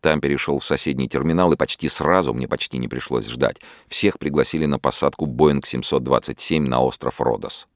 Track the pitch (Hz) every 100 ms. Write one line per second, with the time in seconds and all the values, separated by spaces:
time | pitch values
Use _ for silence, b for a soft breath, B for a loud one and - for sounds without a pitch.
0 | 78 76 71 71 - 71 - 71 - 65
1 | 65 69 71 82 90 78 73 - 76 -
2 | 73 92 76 58 64 65 - 64 60 64
3 | - 62 52 60 64 - B B B -
4 | 101 - 78 71 65 80 76 71 69 -
5 | 69 - 78 60 76 69 - 64 - 69
6 | 64 65 - - - 78 69 62 64 -
7 | 62 - 62 57 55 - -